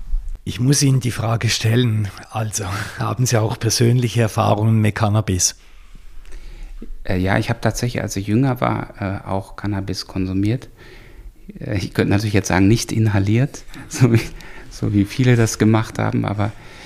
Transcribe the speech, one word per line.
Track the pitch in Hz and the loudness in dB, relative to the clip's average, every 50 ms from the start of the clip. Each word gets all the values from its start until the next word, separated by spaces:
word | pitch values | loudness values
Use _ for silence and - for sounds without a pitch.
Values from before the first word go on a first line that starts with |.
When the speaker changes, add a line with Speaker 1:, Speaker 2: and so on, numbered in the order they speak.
| - - - - - - - - - 95 | -4 -2 -2 -2 -2 -4 -8 -6 -8 -8
Speaker 1:
Ich | 87 101 | -4 0
muss | 123 135 143 - | 2 2 4 4
Ihnen | 151 135 135 127 | 4 4 4 2
die | 117 120 | 0 -2
Frage | - - 113 110 117 110 117 110 | -4 -2 -2 0 0 0 0 0
stellen, | - - - 113 117 123 127 117 107 107 104 95 - - - - | -2 0 2 2 2 4 2 2 2 0 -2 -4 -6 -12 -16 -10
also, | - 110 110 107 - - 101 95 98 104 | -6 -6 -6 -4 -6 -6 -6 -6 -6 -6
<laughs> | 104 - - - | -8 -8 -6 -6
haben | 117 110 107 - 127 | -4 -4 0 0 0
Sie | 113 120 | 2 2
auch | 110 110 110 120 - | 2 2 0 -2 0
persönliche | - 110 - - 120 117 123 127 120 113 - 120 | 0 0 2 4 4 4 4 4 2 2 2 2
Erfahrungen | 117 104 - 113 104 104 107 104 110 113 110 110 | 2 2 2 2 4 4 4 4 4 4 4 4
mit | 107 104 - | 4 2 2
Cannabis? | - 113 104 104 110 104 - 95 90 - - - - - - - - - - - - - - - - - - - - - - - - - - - - - - - - - | 2 2 2 2 2 2 2 0 2 0 0 -2 -4 -20 -20 -20 -20 -20 -20 -20 -18 -16 -14 -14 -14 -12 -12 -12 -12 -12 -14 -12 -12 -14 -12 -12 -12 -10 -10 -10 -8 -4
Speaker 2:
Äh, | - 98 90 | -2 0 0
ja, | 92 95 107 | 2 2 2
ich | 117 110 - | 0 0 -2
habe | 117 - | -4 0
tatsächlich, | - 113 - - 120 120 - - | 0 -2 -2 0 -4 -4 -2 -4
als | - 101 - | -4 -4 -4
ich | 98 101 104 | -4 -2 2
jünger | 104 120 139 135 123 123 | 2 4 4 2 2 0
war, | 123 120 110 107 - - - - | 0 0 0 -2 -4 -8 -8 -6
äh, | 101 92 98 - - 98 | -4 -4 -4 -4 -6 -4
auch | 95 98 98 - - | -4 -4 -6 -8 -12
Cannabis | - - 104 104 98 92 95 92 - - | -8 -4 -4 -4 -4 -4 -6 -6 -8 -8
konsumiert. | - - 95 92 92 92 98 101 104 120 127 - - - - - - - - - - - - - - - - - - - - | -6 -4 -4 -2 -2 0 0 0 0 0 -2 -6 -12 -20 -20 -20 -20 -20 -20 -20 -20 -20 -18 -18 -18 -20 -20 -20 -18 -14 -12
Äh, | - - - | -8 -4 -4
ich | 92 - - | -4 -4 -2
könnte | - - 95 - | 0 0 2 2
natürlich | 101 101 110 104 | 2 0 0 2
jetzt | 101 98 - - | 0 0 2 2
sagen, | 85 92 98 | 2 4 6
nicht | 98 117 117 - - | 6 4 4 0 -2
inhaliert, | - 113 110 107 98 98 98 104 107 117 135 143 - - - - - | 0 0 2 2 2 2 2 2 2 2 2 0 -4 -10 -16 -14 -16
<laughs> | - - - | -16 -14 -8
so | - - 127 113 | 2 4 4 6
wie, | 113 110 - - - - - - - - - - | 6 4 2 -2 -12 -14 -16 -16 -16 -16 -16 -16
so | - - 117 107 104 | -10 -4 -4 0 2
wie | 101 98 | 2 2
viele | - - - 127 127 123 | 2 0 0 4 4 6
das | 117 113 107 - - | 4 4 2 2 2
gemacht | 107 110 110 110 110 - - 113 | 4 4 4 4 0 -2 -4 -4
haben, | 107 107 120 117 110 | -2 0 0 -2 -2
aber | 101 101 107 101 110 - - - - - - - | -2 -2 -2 -2 -4 -4 -8 -20 -20 -20 -20 -20